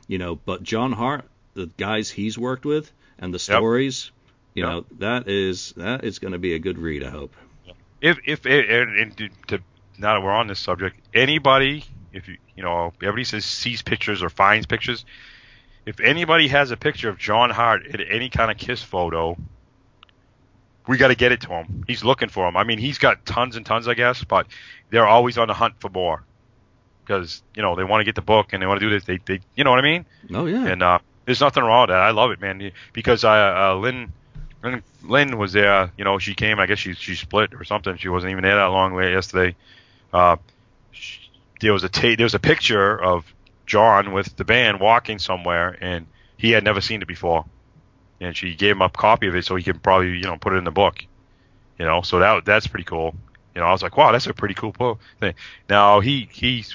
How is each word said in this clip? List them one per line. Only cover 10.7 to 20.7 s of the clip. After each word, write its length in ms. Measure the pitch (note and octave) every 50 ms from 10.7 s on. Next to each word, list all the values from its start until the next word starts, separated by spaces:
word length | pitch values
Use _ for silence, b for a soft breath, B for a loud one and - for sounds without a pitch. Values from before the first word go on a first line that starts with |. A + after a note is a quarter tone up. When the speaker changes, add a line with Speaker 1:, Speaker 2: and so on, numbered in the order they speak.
| F2+ F2 F#2+ F#2 - _ _ _ -
Speaker 2:
anybody, 720 | A2 C3 C3+ D3+ D#3+ C#3 C#3 C3 C3+ C3+ C3+ C#3+ D3+ C#3+ - - - - -
if 160 | - F#2+ F2+
you, 100 | F#2+ F2+ - _ _ _
you 80 | F#2+ F#2+
know, 280 | F2 E2+ F2 E2+ E2+ E2+ _
everybody 240 | - G2 G2+ A#2 B2+
says 200 | - - G#2+ -
sees 360 | - - - - B2 A#2 G#2+
pictures 420 | - - A#2 G#2+ - A2 G#2 F#2 F2+
or 60 | F2
finds 360 | - - G2 G2 G#2 G#2+ G#2+
pictures, 380 | - A#2+ A2 - - A#2+ A2 b b b b b b b b b b b b b b b b _
if 140 | A2 G#2 -
anybody 480 | G#2 A#2 C#3+ E3+ F3 D#3+ D#3+ E3 D#3 C#3
has 220 | C3+ C#3+ C#3+ B2+
a 60 | A#2+
picture 320 | - - D3+ C#3+ - - A2+
of 80 | F#2+
John 320 | E2+ - G#2 G#2 A2+ B2 A#2+
Hart 320 | G#2+ A2+ A#2 A#2 A2 F#2 -
at 120 | - - G#2 F#2+ -
any 200 | G2+ A2+ B2 B2+
kind 220 | - - A#2 A2
of 60 | G#2
Kiss 240 | G#2+ - - B2 A#2
photo, 540 | - - - F#2 F2+ E2+ D#2+ E2 E2 E2 F2 F2 - - - _ _ _ _ _ _ _ _ _ _ _ _ _ _ _ _ _ _ _ _ _ _ _